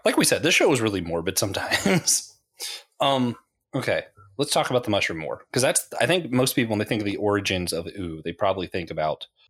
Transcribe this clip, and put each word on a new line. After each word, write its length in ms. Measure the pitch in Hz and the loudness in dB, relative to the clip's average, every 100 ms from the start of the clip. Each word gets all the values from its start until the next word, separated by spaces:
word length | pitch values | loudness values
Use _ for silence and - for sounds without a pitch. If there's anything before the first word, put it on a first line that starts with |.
like 120 | 226 302 | 0 2
we 80 | |
said, 180 | - 95 | 2 2
this 120 | 143 | 2
show 140 | 196 208 | 4 4
was 120 | 131 | 4
really 200 | 110 98 | 2 0
morbid 380 | 85 82 85 92 | -2 -2 -2 -2
sometimes. 880 | 101 95 - - 196 185 - - - | -2 -2 -2 -2 2 2 2 -2 -2
<laughs> 40 | - _ _ - - - - | -20 _ _ -12 -12 -16 -2
Um, 360 | 139 135 120 113 _ _ _ | 0 2 0 -2 _ _ _
okay, 280 | 135 117 82 - - - - | -4 0 -2 -2 -18 -20 -6
let's 140 | 143 | 0
talk 160 | 160 143 | 0 2
about 160 | 123 | 0
the 60 | - | 2
mushroom 320 | 101 - 80 | 0 0 -4
war, 200 | 73 - - | -8 -10 -4
'cause 100 | 123 | 0
that's, 260 | 135 180 - - | 2 0 -2 -2
I 60 | 117 | 2
think 240 | 180 120 | 2 2
most 240 | 127 131 | 2 2
people, 160 | - 113 | 2 0
when 60 | 107 | 0
they 60 | |
think 160 | 104 113 | 0 0
of 60 | 101 | -2
the 100 | 98 | -2
origins 560 | 104 101 101 92 87 | 0 0 0 -2 -2
of 140 | 82 87 | -4 -6
Ooh, 340 | 98 87 80 | -8 -8 -8
they 100 | 85 | -8
probably 320 | 85 98 95 90 | -2 0 0 -2
think 240 | 95 82 | -6 -6
about 360 | 80 78 76 - _ _ | -4 -2 -2 -8 _ _